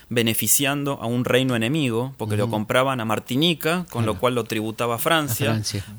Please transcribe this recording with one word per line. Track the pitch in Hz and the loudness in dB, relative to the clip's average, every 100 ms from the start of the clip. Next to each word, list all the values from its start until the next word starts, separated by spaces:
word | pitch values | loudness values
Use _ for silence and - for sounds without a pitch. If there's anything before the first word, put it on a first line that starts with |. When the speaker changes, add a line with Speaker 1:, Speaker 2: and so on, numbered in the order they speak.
| - | -4
Speaker 1:
beneficiando | 120 117 110 107 - 139 143 143 139 | 0 2 2 2 2 2 0 -2 -4
a | 113 | -2
un | 120 | 0
reino | 127 123 131 120 | 2 4 4 2
enemigo, | 113 156 135 113 131 135 | 0 0 0 0 -4 -6
porque | 110 104 | -2 0
lo | |
Speaker 2:
Ujú. | 104 | 0
Speaker 1:
compraban | 110 107 143 135 131 | 0 0 2 2 0
a | 110 | -2
Martinica, | 107 - 123 165 156 156 180 175 | -2 -2 0 2 2 0 -2 -2
con | 117 | -2
lo | 113 | 0
Speaker 2:
Claro. | 98 | 2
Speaker 1:
cual | 127 | 0
lo | 123 | 0
tributaba | 110 107 110 110 120 117 | -2 -2 -4 -2 -2 -2
Francia, | - 160 147 113 139 | 0 0 0 -2 0
Speaker 2:
A | |
Francia. | 110 104 101 98 | 0 -2 -6 -8